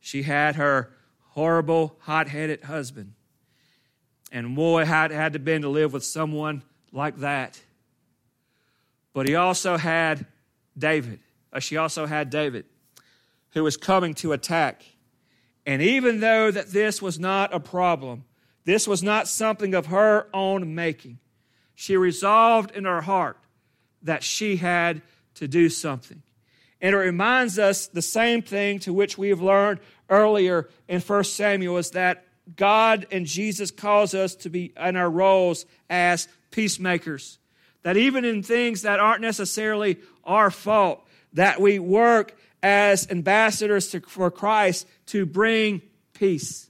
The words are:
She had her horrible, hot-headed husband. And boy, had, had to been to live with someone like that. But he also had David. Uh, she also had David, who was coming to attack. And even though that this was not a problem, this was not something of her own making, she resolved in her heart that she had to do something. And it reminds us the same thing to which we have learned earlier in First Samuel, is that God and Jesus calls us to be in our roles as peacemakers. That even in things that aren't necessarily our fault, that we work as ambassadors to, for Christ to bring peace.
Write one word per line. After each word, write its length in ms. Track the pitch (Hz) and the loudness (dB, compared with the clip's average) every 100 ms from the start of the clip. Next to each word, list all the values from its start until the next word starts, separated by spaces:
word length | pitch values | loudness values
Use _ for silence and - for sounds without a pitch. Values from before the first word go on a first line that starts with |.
She 200 | - 139 | -8 -8
had 320 | 139 143 151 147 | -4 0 0 0
her 360 | 143 135 120 _ _ _ _ | 0 0 -2 _ _ _ _
horrible, 680 | - 160 165 156 165 156 - | -4 0 0 2 0 0 -6
hot-headed 640 | - 156 151 147 156 147 | -6 -2 -2 -4 -6 -8
husband. 500 | 139 156 127 135 98 107 _ _ _ _ _ _ _ _ _ _ - | -8 -10 -10 -14 -20 -20 _ _ _ _ _ _ _ _ _ _ -16
And 240 | 127 120 131 | -12 -10 -2
boy, 280 | 165 165 | 0 2
had, 280 | 156 160 156 | 2 2 0
had 220 | 151 156 | -2 -4
to 60 | 151 | -4
been 220 | 139 160 | -4 -4
to 80 | 147 | -2
live 240 | 147 156 | 0 -2
with 100 | 135 | -2
someone 600 | - 160 156 151 151 147 - _ _ | -10 -8 -6 -6 -8 -10 -14 _ _
like 260 | 131 147 147 | -8 -8 -6
that. 440 | 143 143 127 - _ _ _ _ _ _ _ _ _ _ _ _ _ _ _ | -6 -6 -6 -14 _ _ _ _ _ _ _ _ _ _ _ _ _ _ _
But 140 | - 135 | -6 -2
he 80 | 156 | 2
also 420 | 185 180 190 175 | 2 0 -2 -2
had 480 | 165 165 160 151 - _ _ _ _ - | 0 0 0 -2 -8 _ _ _ _ -6
David. 420 | 151 156 120 107 _ _ _ | -2 -2 -4 -12 _ _ _
Uh, 60 | 135 | -10
she 180 | - 151 | -6 -4
also 300 | 160 156 151 | -4 -4 -6
had 240 | 151 143 | -4 -4
David, 340 | 147 151 120 - _ _ _ _ _ _ _ _ | -4 -4 -6 -14 _ _ _ _ _ _ _ _
who 120 | - | -2
was 140 | 156 139 | -2 -2
coming 380 | - 190 175 151 | 0 0 0 -6
to 180 | 165 | -6
attack. 500 | 143 - 170 147 - _ _ _ _ _ _ _ _ - | -6 -2 -2 -2 -4 _ _ _ _ _ _ _ _ -6
And 160 | 135 | 0
even 380 | 170 269 254 220 | 2 2 0 0
though 300 | 220 220 220 | 2 2 2
that 220 | 196 - | 0 -4
this 300 | 190 214 208 | -2 -2 -2
was 180 | 196 160 | -8 -6
not 340 | 180 196 196 | -4 -2 -2
a 60 | 156 | -4
problem, 680 | 147 180 180 160 131 120 135 _ _ _ - | -6 -2 0 0 -6 -14 -18 _ _ _ 0
this 220 | 208 214 | 0 2
was 160 | 196 | -2
not 240 | 190 214 - | 0 0 -2
something 480 | - 220 214 202 185 | -4 -2 -2 -2 -2
of 100 | 156 | -2
her 420 | 190 214 214 - | 2 4 4 0
own 400 | 190 190 196 175 | -4 -2 -2 -4
making, 460 | 160 170 151 135 120 _ _ _ _ _ _ | -4 -6 -6 -14 -20 _ _ _ _ _ _
she 200 | - 190 | -2 2
resolved 800 | 185 160 196 214 226 226 202 202 | 2 2 2 4 6 4 0 -6
in 100 | 190 | -4
her 160 | 175 | -4
heart 360 | 156 196 151 - _ _ _ _ _ _ | -2 -2 -2 -6 _ _ _ _ _ _
that 220 | 156 160 | -6 -6
she 320 | - - 214 185 | -4 -4 -2 -2
had 480 | 175 175 170 165 - _ _ - | 0 0 0 -4 -10 _ _ -12
to 120 | 147 | -4
do 220 | 156 170 | 2 2
something. 540 | 165 160 135 - - _ _ _ _ _ _ | 2 -8 -8 -12 -20 _ _ _ _ _ _
And 140 | 185 202 | 0 2
it 20 | |
reminds 640 | 185 175 208 254 247 185 | 0 0 0 2 0 2
us 280 | 202 196 - | 2 2 -4
the 140 | 170 | -8
same 400 | 165 220 233 233 | -4 0 2 0
thing 380 | - 202 202 202 | -2 -4 -2 -4
to 140 | 185 | -4
which 240 | 180 202 - | -2 -2 -2
we 120 | 196 | -2
have 120 | 190 | 0
learned 380 | 185 196 202 196 - _ _ | 4 4 4 -2 -8 _ _
earlier 600 | 196 214 208 185 175 - _ _ | 4 6 4 2 0 -4 _ _
in 120 | 180 | -6
First 360 | 170 202 196 - | 0 0 0 -2
Samuel, 420 | 208 196 180 175 | 0 0 -2 -2
is 140 | 175 | -4
that 340 | 180 180 180 _ _ - 165 | -2 -2 -2 _ _ -20 0
God 500 | 196 214 226 220 - | 4 6 4 2 -2
and 140 | 190 170 | -6 -4
Jesus 460 | 156 214 190 196 | -4 -4 -4 -8
calls 420 | - 208 208 208 | -8 2 4 4
us 220 | 190 190 - | 0 -4 -4
to 140 | 180 | -10
be 240 | 170 175 - | -8 -8 -6
in 200 | 175 185 | -4 0
our 140 | 180 | 0
roles 560 | 165 190 190 180 165 - _ _ | 2 4 4 4 0 -8 _ _
as 380 | 180 175 175 - _ _ | 0 2 0 -4 _ _
peacemakers. 880 | - 214 - 180 175 - 143 - - _ _ _ _ | -4 -2 -2 -2 -2 -4 -12 -14 -20 _ _ _ _
That 140 | 170 190 | -2 2
even 280 | 254 262 240 | 2 2 -2
in 180 | 220 | -4
things 380 | 196 233 240 214 | -2 0 0 -2
that 180 | 208 202 | -2 2
aren't 220 | 214 220 | 4 2
necessarily 800 | 226 220 240 - 214 214 208 175 - _ | -2 -4 -6 -4 -2 -2 -2 -2 -6 _
our 280 | - 196 208 | -2 2 2
fault, 540 | - 202 214 190 139 _ _ _ | 2 0 2 2 0 _ _ _
that 280 | - 190 170 | 2 2 4
we 180 | 202 202 | 4 2
work 560 | 180 196 233 233 208 - _ _ | 2 4 6 4 2 -10 _ _
as 440 | 196 202 208 196 - | 2 4 4 2 0
ambassadors 800 | 180 165 208 220 208 214 208 190 | -4 2 4 4 2 0 0 -2
to, 120 | 180 | -8
for 280 | - - 185 | -12 -2 -2
Christ 580 | 175 202 220 202 175 - _ - | 0 0 2 2 0 -8 _ -6
to 180 | 214 185 | -4 -2
bring 560 | 170 220 226 214 196 - _ _ | 0 2 2 0 -4 -10 _ _
peace. 560 | - 196 160 - - - | -2 -2 0 -6 -12 -18